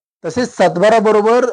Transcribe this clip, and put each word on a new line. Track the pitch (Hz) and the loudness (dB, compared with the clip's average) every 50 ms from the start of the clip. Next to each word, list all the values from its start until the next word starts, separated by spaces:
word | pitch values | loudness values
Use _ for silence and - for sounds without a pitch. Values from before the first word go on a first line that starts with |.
| _ _ _ _ - | _ _ _ _ -14
तसेच | 170 156 240 254 - - | -8 -6 -6 -6 -6 -2
सातबारा | - 196 175 160 175 190 214 226 226 | 0 0 0 0 0 2 2 2 2
बरोबर | 202 220 220 214 202 220 233 247 247 240 | 2 2 0 2 2 2 0 0 0 -2